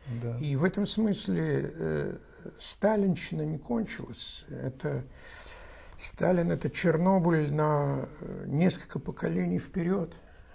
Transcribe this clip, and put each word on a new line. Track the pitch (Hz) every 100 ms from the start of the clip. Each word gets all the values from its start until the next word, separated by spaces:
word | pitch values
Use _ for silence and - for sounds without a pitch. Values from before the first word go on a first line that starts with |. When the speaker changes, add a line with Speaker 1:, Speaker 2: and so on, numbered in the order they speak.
| 135 117
Speaker 1:
Да. | 117 117
Speaker 2:
И | 147 135
в |
этом | 180 202 202
смысле, | - 220 190 - 175 160 139 -
э, | 165 80 73 50 - - - - -
сталинщина | - - 202 214 196 170 - 160
не | 151 156
кончилась. | - 233 214 - 139 113 - - -
Это | 131 131 131 151 135 131 - - - - - - - - -
Сталин – | - - 165 180 170
это | 170 139
Чернобыль | - 175 156 180 190 170 160 147
на, | 151 151 147 143 139 - -
э, | - 92 92
несколько | 143 180 - - -
поколений | - 131 170 170 175 175
вперёд. | - 196 170 196 165 - - - -